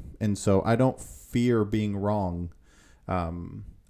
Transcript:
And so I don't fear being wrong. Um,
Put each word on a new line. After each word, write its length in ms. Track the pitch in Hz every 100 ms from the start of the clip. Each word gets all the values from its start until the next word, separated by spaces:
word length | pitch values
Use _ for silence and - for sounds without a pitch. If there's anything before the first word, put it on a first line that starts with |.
| - -
And 160 | 107 98
so 240 | 104 95 -
I 100 | 117
don't 240 | 131 -
fear 640 | - - - 123 123 113
being 340 | 104 110 107 101
wrong. 540 | 101 104 92 87 87 - _ _ - - -
Um, 580 | 90 82 87 82 107 104 -